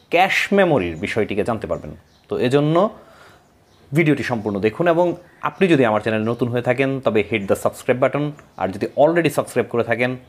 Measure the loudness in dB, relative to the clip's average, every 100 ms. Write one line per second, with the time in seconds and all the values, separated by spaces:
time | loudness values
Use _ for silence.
0 | -4 0 2 0 0 2 4 2 0 -4
1 | -4 -2 -2 -2 -2 -2 -4 -6 -8 -16
2 | _ _ -8 -2 0 2 2 2 0 -2
3 | -20 -20 -20 -20 _ _ _ _ -6 0
4 | 2 2 0 -4 -4 0 -2 0 0 2
5 | 2 -2 -10 _ -8 0 4 4 4 2
6 | 0 -2 -2 -2 -2 -2 -2 0 0 0
7 | 0 0 0 -2 -2 -2 -2 -4 -2 0
8 | 0 0 -4 -8 -16 -6 -6 -4 -4 2
9 | 2 4 0 0 -4 -2 -2 -2 -2 0
10 | -2 -4